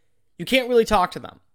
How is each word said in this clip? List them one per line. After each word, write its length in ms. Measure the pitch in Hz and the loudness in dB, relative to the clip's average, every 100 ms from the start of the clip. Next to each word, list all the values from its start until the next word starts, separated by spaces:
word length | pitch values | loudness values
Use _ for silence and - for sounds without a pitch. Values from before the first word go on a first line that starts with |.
| _ _ _ _ | _ _ _ _
you 80 | 175 | -2
can't 240 | 254 247 | 0 2
really 160 | 240 226 | 2 2
talk 240 | 214 180 | 0 0
to 80 | 151 | -4
them. 220 | 113 - _ | -16 -20 _